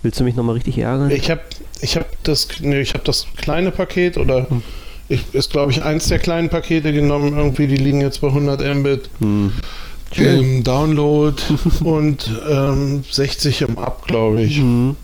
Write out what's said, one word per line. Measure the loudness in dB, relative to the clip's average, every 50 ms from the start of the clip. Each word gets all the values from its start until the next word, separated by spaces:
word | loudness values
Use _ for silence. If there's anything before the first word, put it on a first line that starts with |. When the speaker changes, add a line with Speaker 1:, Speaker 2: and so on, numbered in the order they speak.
Speaker 1:
Willst | 0 -2 0 2
du | 0
mich | 0 0
noch | 0 0
mal | 0
richtig | 0 0 -2 -2 -2 -2
ärgern? | -2 0 0 0 2 2
Speaker 2:
Ich | 2 2 0 0
hab, | -2 -2 -4 -12 -14 -14 -14 -14 -10 -8
ich | -4 -2 -2
hab | -2 -2 -4 -8 -4 -2
das, | 0 0 0 -2 -4 -6 -4
nee, | -2 0 0 0
ich | 0 -2 -4
hab | -2 -2
das | -2 -2 -2 -4 -6 -8
kleine | -6 -4 -2 0 0 0 -2
Paket | -2 -2 -4 -2 0 0 0 0 2
oder | 2 2 2 2 2 0 0
Speaker 1:
Hm. | -2 -4 -4 -6 -14 -12 -14 -14 -14 -14 -6 -4
Speaker 2:
ich, | -4 -2 -2 -2
ist, | -2 -2 -2 0
glaub | 0 0 0 2
ich, | 0 0 0
eins | 0 -2 0 0 0
der | 0 2
kleinen | 2 0 0 0 0 0
Pakete | -2 -2 0 0 0 0 0 0
genommen. | 2 2 2 2 2 2 0 0 2
Irgendwie, | 2 0 2 2 2 2 2
die | 2
liegen | 2 2 2 2 2
jetzt | 0 0 0 0
bei | 0 0
hundert | 2 2 2 0 0 0 -2 0 0
Mbit | 0 2 0 0 0 -4 -10 -6 -2
Speaker 1:
Hm. | 0 0 2 2 2 0 0 -2 -4 -6 -10 -10 -10 -10 -10 -12 -10 -6 0
Schön. | 2 4 4 6 4 4 4 2 2
Speaker 2:
im | 2
Download | 2 2 2 2 2 2 2 2 4 4 4 4 2 2 0 -2 -2 0 2
Speaker 1:
<laughs> | 4 2 4 4 4
Speaker 2:
und, | 2 2 2 2 2 0 0 -4 -6 -6 -4 -2 0
ähm, | 2 2 2 2 2 0 0 0 -2 -4 -4 -4
sechzig | -2 -2 0 -2 -2 -2 -2 -2 0 0
im | 0 -2 -2 -4
Up, | -4 -6 -6 -6 -4
glaub | -2 0 2 2 2 2 2
ich. | 2 2 2 2
Speaker 1:
Mhm. | 4 4 4 4 2 0 -2 -4